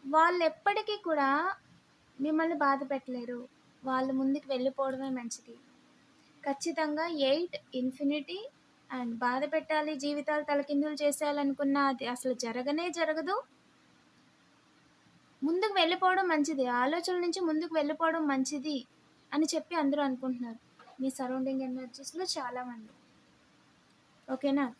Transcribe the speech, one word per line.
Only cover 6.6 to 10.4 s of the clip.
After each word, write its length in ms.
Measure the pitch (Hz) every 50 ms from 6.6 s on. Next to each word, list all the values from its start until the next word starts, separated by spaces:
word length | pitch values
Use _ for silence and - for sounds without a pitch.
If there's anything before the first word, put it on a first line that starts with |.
| - 339 311 330 320 302 294 302 320 339 339 294 277 262
ఎయిట్ 280 | 269 320 349 349 - - - _ - 254
ఇన్ఫినిటీ 580 | 247 254 262 - 294 277 294 302 277 - 349 381 440 554 _ _ _ _ _ _ _ _ 269
and 140 | 254 247 233 233 226 247
బాధ 180 | 240 247 262 285 294 320
పెట్టాలి, 400 | 311 311 - 311 311 302 302 311 269 277
జీవితాలు 400 | 294 294 294 277 302 302 302